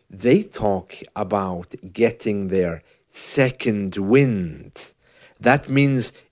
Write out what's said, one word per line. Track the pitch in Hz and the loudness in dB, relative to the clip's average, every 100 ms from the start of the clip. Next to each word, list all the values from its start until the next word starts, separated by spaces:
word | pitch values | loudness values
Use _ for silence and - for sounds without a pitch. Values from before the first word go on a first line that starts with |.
| _ | _
They | 98 120 190 | -2 4 4
talk | 208 - 104 95 - - - | 2 -4 -2 -2 -6 -18 -14
about | 107 95 101 95 87 87 - 92 | -8 -4 -2 -2 -6 -10 -16 -10
getting | 98 117 117 110 101 95 | 0 0 0 -4 -4 -2
their | 95 87 82 _ _ _ | 0 0 -4 _ _ _
second | - - 143 131 - 120 104 98 101 | -12 -6 0 0 0 -4 -2 -4 -4
wind. | 98 135 131 101 85 80 87 - - _ _ _ _ - | 2 4 4 0 -4 -8 -18 -20 -20 _ _ _ _ -2
That | 120 143 - | 2 2 2
means | 135 139 131 - - _ | 2 2 2 -4 -10 _